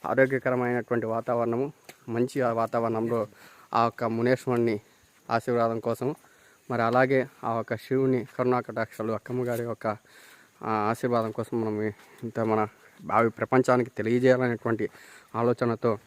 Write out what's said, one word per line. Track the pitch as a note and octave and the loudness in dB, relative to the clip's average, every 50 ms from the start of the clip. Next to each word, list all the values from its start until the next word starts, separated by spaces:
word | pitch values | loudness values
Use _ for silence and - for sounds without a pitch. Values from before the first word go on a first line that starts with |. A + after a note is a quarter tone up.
| - | -4
ఆరోగ్యకరమైనటువంటి | - A2 B2+ C3+ C3 C3+ B2+ - B2+ B2+ B2 B2 A#2+ B2 B2 - - A#2+ A#2+ A2+ | 0 4 4 4 4 4 -2 0 0 0 0 0 0 0 -2 -2 -2 -2 -2 0
వాతావరణము, | A2 A2 A#2 A#2 - A#2+ A#2+ A#2 A#2 A#2 A#2+ C3+ D3 - _ _ - - _ _ - | -2 -4 -4 -2 -2 -2 0 0 0 0 -2 -4 -6 -8 _ _ -20 -20 _ _ -6
మంచి | A2+ A#2 B2 B2+ - C#3 | -2 -2 -2 0 0 -2
ఆ | B2+ A#2 | 0 0
వాతావరణంలో | A#2 A#2 A2+ A2+ - A#2+ A#2 A2+ A2+ A2+ A2+ A#2 A#2 A2+ G#2+ G#2+ - - - - - - - _ - | 0 0 -2 0 0 -2 0 0 -2 -2 -2 -2 -2 -2 -4 -6 -10 -20 -20 -20 -20 -20 -12 _ 2
ఆ | A#2 A#2 | 2 2
యొక్క | A#2 - - A#2+ | 2 0 -2 -4
మునేశ్వరుని | A2+ A2+ A#2 A#2+ A#2+ C3 - - C3 B2 A#2+ A#2 A#2 G#2+ G#2 - _ _ _ _ _ _ _ _ - | -4 -2 0 2 2 2 2 2 -2 0 2 2 2 0 -2 -6 _ _ _ _ _ _ _ _ -2
ఆశీర్వాదం | A2+ A#2 - - A#2+ A#2+ A#2 A#2 A2+ A2+ | -2 -2 0 0 0 2 2 0 0 -2
కోసం, | - A#2+ A#2 - B2+ C3 D#3 - _ _ _ _ _ - _ _ _ - | -4 -4 -4 -2 -4 -6 -6 -6 _ _ _ _ _ -20 _ _ _ -4
మరి | B2 A#2+ | -2 0
అలాగే | A2+ A2+ A#2+ B2 C3 C3 C#3 C3 B2 B2+ - - - | 0 2 4 4 4 4 4 0 0 -2 -8 -8 -6
ఆ | A#2 A2+ | -4 -4
యొక్క | A2+ A2+ - A#2 | -4 -4 -6 -8
శివుని | A2 - - C3 C3 C3+ C3 B2+ B2 A2+ - - - | -8 -4 -2 0 0 2 2 0 0 -2 -6 -6 -2
కరుణా | B2+ B2+ B2+ B2 | 0 0 0 0
కటాక్షాలు, | - - A2 A2+ A2 - - - A2 A2+ A2+ | -2 -4 -6 -6 -6 -6 -6 -6 -4 -4 -4
అక్కమ్మ | G2+ _ - B2 B2+ B2 | -6 _ -6 -6 -4 -4
గారి | A#2+ A#2+ A#2 A#2+ | -4 -4 -4 -4
యొక్క, | A#2 A2+ _ - A2 G#2 - _ _ - - - - - - - _ _ _ - | -6 -8 _ -4 -4 -4 -6 _ _ -20 -20 -20 -20 -20 -20 -20 _ _ _ -6
ఆ, | A2+ | -2
ఆశీర్వాదం | A2 G#2+ G#2 G#2+ A2+ - - B2 A#2+ A#2 A2+ A2 | -2 0 0 0 0 0 0 0 0 0 0 -2
కోసం | G#2+ - A2 - - A#2 | -4 -6 -6 -4 -4 -2
మనం | A2+ A2 G#2+ G#2 G#2+ G#2+ G#2 - - - - - - | -2 -2 -2 -2 -4 -4 -6 -8 -20 -20 -18 -12 -12
ఇంత | A2+ - A#2 | -8 -4 -2
మన | A2+ A2 A2 A2 G#2+ G#2 - _ - - _ - - | 0 2 2 2 0 -2 -4 _ -20 -20 _ -16 -8
భావి | - G2 A2 A#2 A2+ | 0 2 2 2 2
ప్రపంచానికి | - - A2+ - C3 C3 B2+ - B2+ B2+ A#2+ - _ | 0 -4 -2 2 2 2 4 4 4 2 2 -2 _
తెలియజేయాలనేటువంటి | - A2+ A2+ A#2+ B2 B2+ B2+ B2+ B2 B2+ A#2+ A#2 A2 - A#2 A2+ G#2 G#2 G2 - - - - - - - _ - | -4 -2 0 0 4 6 6 6 6 4 -2 -2 -2 -2 -2 -2 0 -2 -6 -6 -14 -20 -20 -20 -20 -20 _ -4
ఆలోచనతో | A2 A#2 A#2+ A#2+ - B2+ A#2+ A2+ - - A#2+ G#2+ A2 - | 0 2 2 2 2 0 -2 -2 0 0 0 0 0 -6